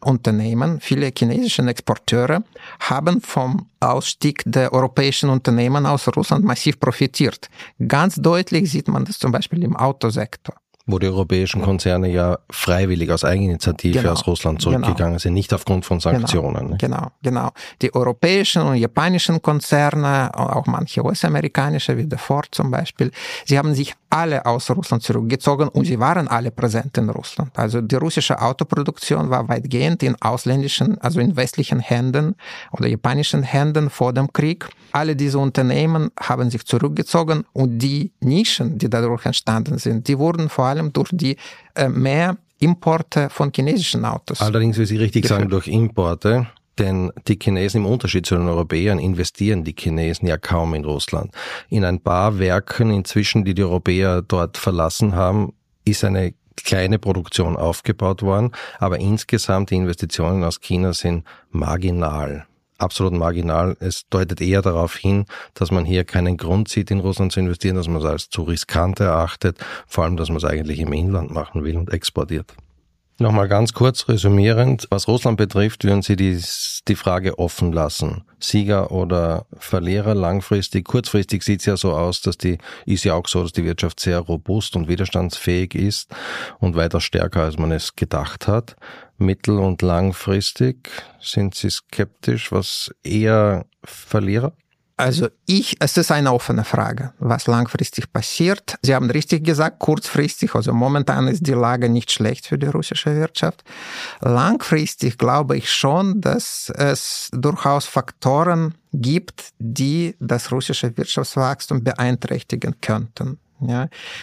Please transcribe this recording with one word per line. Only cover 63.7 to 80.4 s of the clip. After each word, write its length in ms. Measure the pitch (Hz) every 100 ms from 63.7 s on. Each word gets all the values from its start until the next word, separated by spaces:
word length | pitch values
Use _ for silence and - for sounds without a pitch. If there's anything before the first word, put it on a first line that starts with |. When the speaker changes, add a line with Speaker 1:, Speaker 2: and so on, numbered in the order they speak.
| -
Speaker 2:
Es 240 | 92 - -
deutet 300 | 95 90 87
eher 220 | 87 98
darauf 340 | 95 85 85 -
hin, 300 | 98 101 101 - - -
dass 160 | 87
man 120 | 95
hier 220 | 85 90 87
keinen 320 | - 90 87
Grund 320 | 82 98 104
sieht, 220 | 107 92
in 100 | 98
Russland 320 | 95 92 95
zu 80 | -
investieren, 340 | 90 85 95 92
dass 140 | 85
man 80 | 82
es 40 | 78
als 240 | 76 -
zu 140 | -
riskant 580 | 80 85 - 82 87 90
erachtet, 560 | 98 80 82 - 92 - - - -
vor 200 | - 82
allem, 100 | 85
dass 140 | 80
man 80 | 80
es 80 | 76
eigentlich 340 | 76 76 76
im 140 | 76
Inland 360 | 76 92 98 76
machen 360 | 78 73 82 76
will 100 | 82
und 160 | 87
exportiert. 640 | 82 - 82 - 78 - - - _ _ _ _ -
Nochmal 280 | 113 107 98
ganz 240 | 101 113
kurz 340 | - 127 123 -
resümierend, 800 | 110 98 101 104 113 127 120 -
was 180 | 98 -
Russland 260 | 120 123 107
betrifft, 480 | 101 98 107 -
würden 180 | 101 101
Sie 140 | 92 95
die, 260 | 95 90 87 - - - -
die 80 | 101
Frage 420 | - 90 92 -
offen 360 | 85 - 87
lassen. 500 | 82 78 - 73 87 - -
Sieger 520 | - 104 101 101 -
oder 540 | 92 87 87 82 82 - -
Verlierer 580 | - 92 85 101 104 101
langfristig? 720 | 87 95